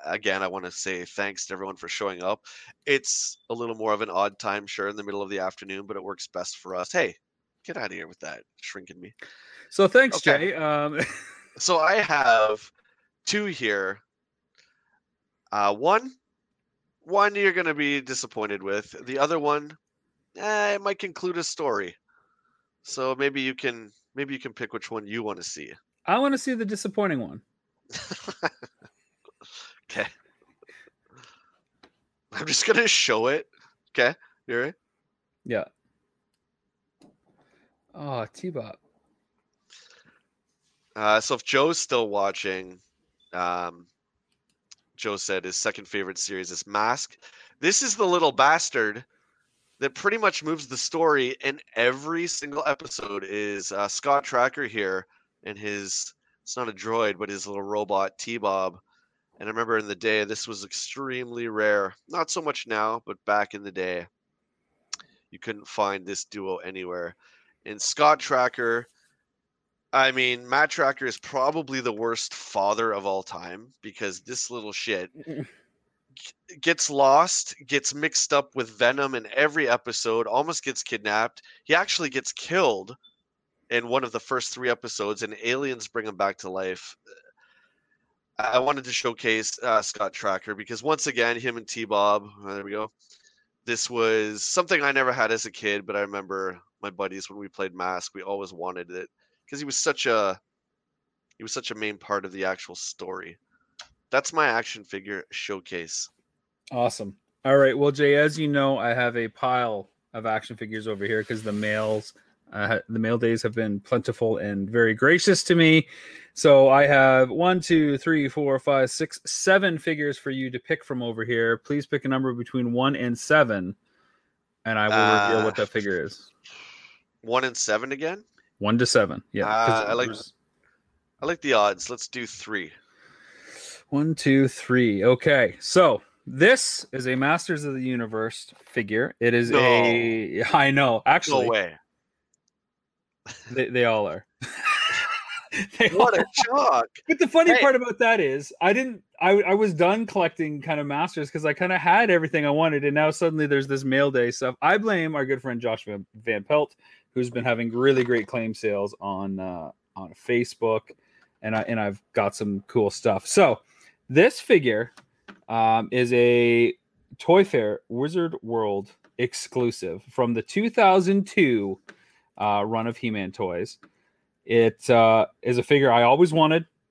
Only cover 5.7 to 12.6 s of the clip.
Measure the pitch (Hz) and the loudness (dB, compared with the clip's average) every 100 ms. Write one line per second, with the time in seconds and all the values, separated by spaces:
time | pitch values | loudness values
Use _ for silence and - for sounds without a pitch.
5.7 | 98 101 98 92 95 - 90 90 - 92 | -14 -12 -12 -12 -14 -12 -12 -10 -12 -10
6.7 | 92 - 180 117 - _ _ _ _ - | -8 -4 -2 -2 -6 _ _ _ _ -14
7.7 | - 104 90 82 90 78 58 _ _ - | -10 -10 -10 -16 -16 -16 -16 _ _ -18
8.7 | 98 87 90 90 - - - - - - | -18 -20 -20 -20 -20 -20 -20 -20 -20 -6
9.7 | - 196 247 269 - 180 143 185 160 151 | 2 4 6 4 2 2 2 0 -2 -2
10.7 | 147 147 147 143 - - - _ - - | 0 -2 -4 -6 -8 -16 -20 _ -6 0
11.7 | 170 156 202 202 151 123 113 107 107 | 2 4 2 2 2 4 4 4 -2